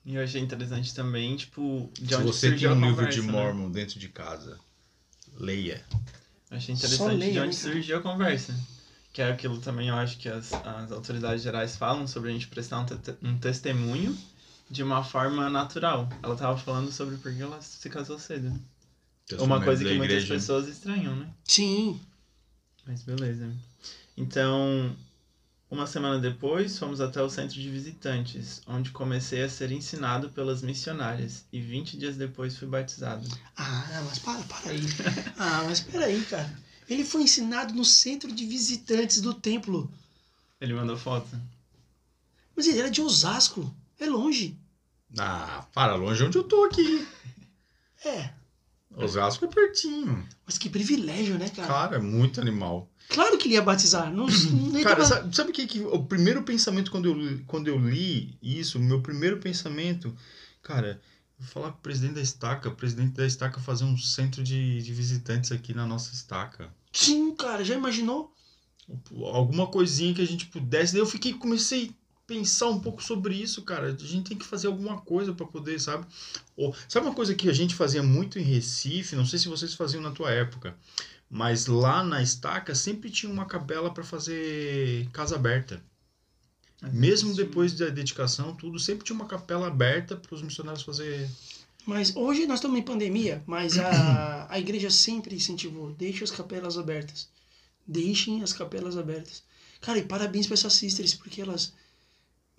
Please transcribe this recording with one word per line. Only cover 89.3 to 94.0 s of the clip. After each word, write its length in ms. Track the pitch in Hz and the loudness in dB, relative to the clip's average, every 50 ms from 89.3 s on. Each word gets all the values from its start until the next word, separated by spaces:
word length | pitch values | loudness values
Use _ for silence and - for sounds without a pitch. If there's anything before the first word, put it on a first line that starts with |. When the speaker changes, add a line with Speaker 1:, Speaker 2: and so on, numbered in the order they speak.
| 196 180 180 - 170 175 180 | -10 -10 -6 -4 -2 -2 -2
Speaker 2:
aberta 480 | 175 143 131 123 123 147 175 175 - 185 | 0 4 4 4 6 4 2 0 -4 -8
pros 260 | - - - 165 151 | -12 -10 -12 -12 -10
missionários 400 | 156 151 - - 151 156 156 147 - | -10 -10 -10 -10 -10 -10 -10 -10 -10
fazer. 440 | 151 143 147 151 151 143 143 139 135 127 - - - - - - _ _ _ - | -8 -8 -6 -6 -6 -6 -6 -6 -6 -8 -10 -14 -20 -20 -20 -20 _ _ _ -6
Speaker 3:
Mas 300 | 208 202 208 196 196 190 | -2 0 2 4 4 4
hoje 320 | - 240 269 285 302 330 | 4 2 4 4 4 4
nós 120 | 294 254 - | 2 0 0
estamos 200 | - 269 254 240 | 0 0 0 0
em 40 | |
pandemia, 600 | 226 269 240 214 208 190 190 226 220 185 147 147 - | 0 0 0 0 0 2 2 2 2 0 -2 -4 -6
mas 320 | - 170 175 175 165 170 180 | -4 -2 -2 0 2 4 4
a, 680 | 180 185 180 139 | 4 6 6 6